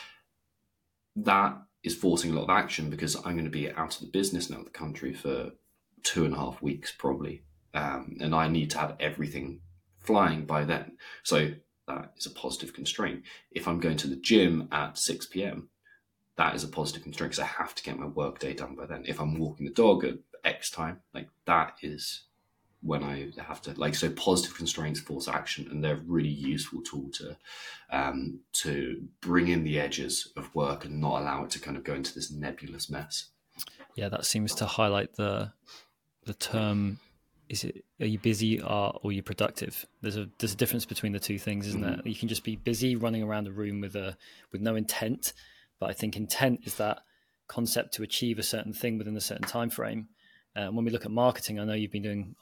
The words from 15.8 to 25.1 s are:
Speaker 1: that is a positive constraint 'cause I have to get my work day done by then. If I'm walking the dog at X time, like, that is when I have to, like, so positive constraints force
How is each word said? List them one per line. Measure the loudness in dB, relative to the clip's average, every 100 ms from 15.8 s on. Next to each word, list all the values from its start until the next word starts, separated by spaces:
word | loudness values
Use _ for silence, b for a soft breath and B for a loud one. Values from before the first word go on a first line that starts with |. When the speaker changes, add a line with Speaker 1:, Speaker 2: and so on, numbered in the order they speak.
| b b b _ _ 0
Speaker 1:
that | 2 2
is |
a | -4
positive | -2 -2 -4
constraint | -8 -6 -4
'cause | -2
I | -4
have | -4 -4 -6
to |
get | -8 -6
my | -4
work | -2 -4 -4
day | -6
done | -6 -8
by | -10 -10
then. | -8 -6
If | -2
I'm | 0 0
walking | -2 -2 0
the |
dog | 6 8 8 4
at | -2 -12 -2 -2
X | 0 -4
time, | -4 -4 -6 _
like, | -12 -12 _ 4
that | 4 4 -2
is | -8 -6 -8 -8 -14 _ _ _ _ -8
when | -2 0
I | 0 -4 -6 -10
have | -10 -10
to, | -8
like, | -2 0
so | 2 0
positive | 2 6 6 4 -2
constraints | -4 0 0 -2
force | -4